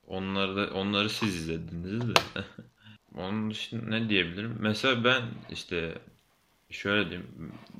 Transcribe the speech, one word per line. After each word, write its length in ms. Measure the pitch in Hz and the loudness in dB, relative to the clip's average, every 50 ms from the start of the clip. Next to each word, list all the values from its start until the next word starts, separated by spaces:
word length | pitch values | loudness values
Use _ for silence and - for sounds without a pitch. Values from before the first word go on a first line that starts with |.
| _ | _
onları 500 | - 92 95 95 95 98 98 98 95 95 | -6 -6 -4 -2 0 0 0 0 0 2
da, 180 | 101 101 - - | 0 0 0 0
onları 360 | 95 95 101 101 101 104 107 | 0 0 2 4 4 2 2
siz 260 | 107 - 117 104 92 | 0 0 0 0 0
izlediniz 720 | 85 80 82 82 82 82 82 82 85 85 92 104 117 123 113 | 0 -2 -2 -4 -4 -4 -6 -8 -8 -6 -4 -2 -2 0 4
de. 120 | 92 - - - - | 4 4 4 2 -6
<laughs> 800 | 95 101 - - - - - _ _ - 107 107 - _ - - | -8 -8 -8 -10 -18 -20 -20 _ _ -20 -20 -20 -20 _ -16 -10
Onun 340 | - 90 95 104 110 107 110 | -6 -4 -2 -2 0 0 -2
dışında 460 | 107 - - - - 113 120 - 110 | -2 -4 -6 -6 -6 -6 -4 -2 -2
ne 120 | 113 117 110 | 0 2 4
diyebilirim? 480 | 104 92 87 82 85 98 107 117 120 117 | 4 4 4 4 0 -6 -6 -6 -4 0
Mesela 440 | 104 107 107 107 - 135 127 117 117 | 2 2 2 4 4 4 4 6 6
ben 180 | 123 131 127 120 117 120 - - - | 6 4 4 2 -2 -8 -10 -12 -12
işte 480 | - - - - 90 85 82 82 - - - - - _ _ _ _ _ _ _ _ _ _ - | -10 -10 -8 -4 -2 -2 -2 -2 -4 -8 -12 -18 -20 _ _ _ _ _ _ _ _ _ _ -14
şöyle 400 | - - - 98 101 104 101 85 | -10 -4 0 2 4 4 2 2
diyeyim. 420 | 92 90 87 - - - 82 - - - - - - - | -2 -8 -10 -10 -12 -12 -12 -12 -12 -14 -16 -16 -12 -10